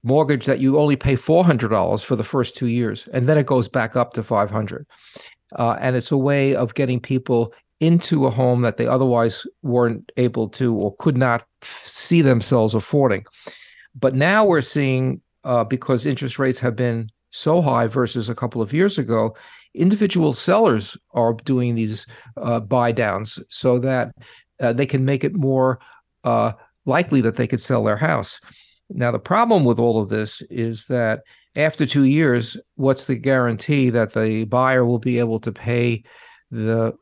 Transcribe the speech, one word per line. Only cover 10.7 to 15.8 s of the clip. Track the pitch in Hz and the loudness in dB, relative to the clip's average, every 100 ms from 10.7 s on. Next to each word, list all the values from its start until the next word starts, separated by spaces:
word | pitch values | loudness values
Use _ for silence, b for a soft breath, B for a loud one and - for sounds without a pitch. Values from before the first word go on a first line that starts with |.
or | 110 101 - | 0 -2 -2
could | - 127 | 0 2
not | 131 117 _ _ | 0 0 _ _
f-, | - - | -16 -12
see | - - - 170 | -8 -6 2 4
themselves | 139 120 - 127 110 | 6 4 2 2 2
affording. | 110 - 147 131 101 - B B B B B B | 0 0 2 2 0 -6 B B B B B B
But | 131 131 131 | -2 0 2
now | 156 208 208 | 2 4 4
we're | 160 | 2
seeing, | 131 151 135 127 131 131 _ _ | 0 -2 0 0 -2 -4 _ _
uh, | 139 120 113 | -2 -2 0
because | 127 | -4